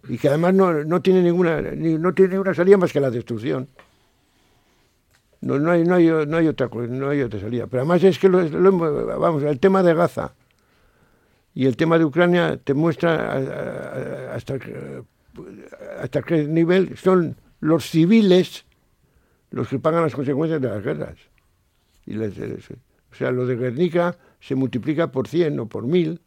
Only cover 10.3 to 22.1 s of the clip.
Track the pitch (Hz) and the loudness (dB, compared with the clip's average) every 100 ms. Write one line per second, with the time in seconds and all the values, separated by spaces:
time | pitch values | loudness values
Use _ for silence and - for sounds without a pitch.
10.3 | _ _ _ _ _ _ _ _ _ _ | _ _ _ _ _ _ _ _ _ _
11.3 | _ _ - 131 117 165 165 156 143 175 | _ _ -2 -2 0 2 2 2 2 2
12.3 | 175 165 - - 139 165 151 170 160 113 | 4 0 -2 -2 0 0 0 0 0 -2
13.3 | 131 135 143 - - 127 131 - 135 127 | -4 -6 -8 -8 -10 -10 -10 -10 -10 -10
14.3 | 120 - 135 - - 139 135 123 _ _ | -10 -8 -10 -10 -14 -14 -14 -18 _ _
15.3 | - - - - - - - 135 147 - | -20 -20 -20 -20 -20 -16 -12 -6 -6 -2
16.3 | 165 147 160 165 180 185 - 190 185 160 | -2 0 0 2 2 0 -2 2 2 0
17.3 | 120 _ _ 151 165 - 160 170 226 208 | -6 _ _ 0 0 2 2 6 6 6
18.3 | 175 - - _ _ _ _ _ _ _ | 4 2 -6 _ _ _ _ _ _ _
19.3 | _ _ - 120 135 156 165 160 117 139 | _ _ -8 -6 -2 0 0 0 -2 -4
20.3 | 135 160 160 123 104 104 156 - - _ | -2 -2 -2 -4 -4 -6 -6 -8 -14 _
21.3 | _ _ _ _ _ _ _ - | _ _ _ _ _ _ _ -12